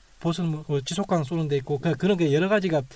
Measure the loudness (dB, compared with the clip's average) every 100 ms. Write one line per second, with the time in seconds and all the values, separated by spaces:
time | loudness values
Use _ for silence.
0 | -10 -6 -4 -2 -2 -4 -2 -4 -2 -4
1 | 0 0 0 -2 0 -2 0 -2 0 0
2 | 2 2 4 2 4 2 2 0 -2